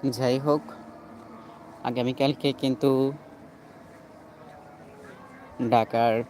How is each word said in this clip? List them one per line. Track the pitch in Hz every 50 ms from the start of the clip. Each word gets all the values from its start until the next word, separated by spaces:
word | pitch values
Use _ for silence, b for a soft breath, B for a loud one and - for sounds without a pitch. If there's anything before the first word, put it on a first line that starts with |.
| -
যাই | 135 120 110 131 123 123 135
হোক, | 135 151 147 151 - - - - - - - - - - - - - - - - - - - - - - - - -
আগামীকালকে | 123 120 127 120 123 131 - 139 135 147 - - 139 131
কিন্তু | - - 135 131 - - 139 135 131 135 135 147 147 - - - - - - - - - - - - - - - - - - - - - - - - - - - - - - - - - - - - - - - - - - - - - - - - 123 117
ঢাকার | 120 117 113 - - 117 117 117 110 113 117 -